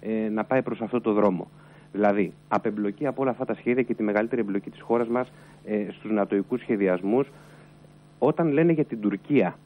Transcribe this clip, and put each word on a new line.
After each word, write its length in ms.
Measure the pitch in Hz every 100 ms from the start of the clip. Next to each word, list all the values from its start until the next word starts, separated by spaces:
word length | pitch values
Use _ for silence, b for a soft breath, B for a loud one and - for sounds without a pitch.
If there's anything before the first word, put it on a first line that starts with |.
ε, 280 | 98 110 110
να 140 | 110
πάει 180 | 107 131
προς 200 | 127 113
αυτό 200 | 110 120
το 120 | 113
δρόμο. 340 | 104 104 87 - B B B B
Δηλαδή, 420 | 98 104 101 87 - -
απεμπλοκή 600 | 104 113 104 104 101 143
από 140 | 127
όλα 100 | 135
αυτά 140 | 117 131
τα 80 | 107
σχέδια 280 | - 123
και 100 | 120
τη 100 | 113
μεγαλύτερη 380 | 107 104 113 120
εμπλοκή 280 | 101 101 -
της 120 | -
χώρας 260 | - 117 117
μας, 240 | 120 127 B B B -
ε, 120 | 104 101
στους 200 | - 107
νατοικούς 500 | 107 98 101 95 123
σχεδιασμούς. 680 | - 110 95 90 98 120 139 B B B B B - - - -
Όταν 320 | 127 160 170
λένε 200 | 143 170
για 140 | 160 143
την 140 | 117
Τουρκία 560 | 104 98 - 143 92 -